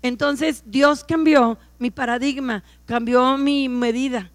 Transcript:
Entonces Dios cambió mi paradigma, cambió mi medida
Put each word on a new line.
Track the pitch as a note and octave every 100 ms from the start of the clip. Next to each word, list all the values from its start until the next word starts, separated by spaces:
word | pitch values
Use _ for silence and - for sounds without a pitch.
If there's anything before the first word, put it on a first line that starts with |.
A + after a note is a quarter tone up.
Entonces | B3 B3 C#4+ C#4 D#4+ C#4
Dios | A3 A#3 C#4+ D4
cambió | - D#4+ D#4 D4 A#3 A3+ _ _
mi | A#3+
paradigma, | - A#3+ A#3+ C#4 C4+ B3+ G#3 _ _
cambió | - A#3 A#3 B3 B3+ C4+
mi | C#4 C#4+ C4
medida | B3 A#3+ A#3 C4+ A#3+ F3+